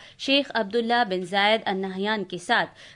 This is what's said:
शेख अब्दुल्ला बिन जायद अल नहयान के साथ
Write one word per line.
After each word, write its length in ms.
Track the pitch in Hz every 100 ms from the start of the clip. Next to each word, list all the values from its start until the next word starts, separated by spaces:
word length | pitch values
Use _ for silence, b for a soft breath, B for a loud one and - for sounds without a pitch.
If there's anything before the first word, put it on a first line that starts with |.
| B B
शेख 320 | - 277 277
अब्दुल्ला 540 | 226 202 233 233 240
बिन 220 | 233 185 180
जायद 360 | 196 202 220
अल 140 | 214 190
नहयान 480 | 190 185 202 220
के 140 | 185 175
साथ 280 | - 226 170 - B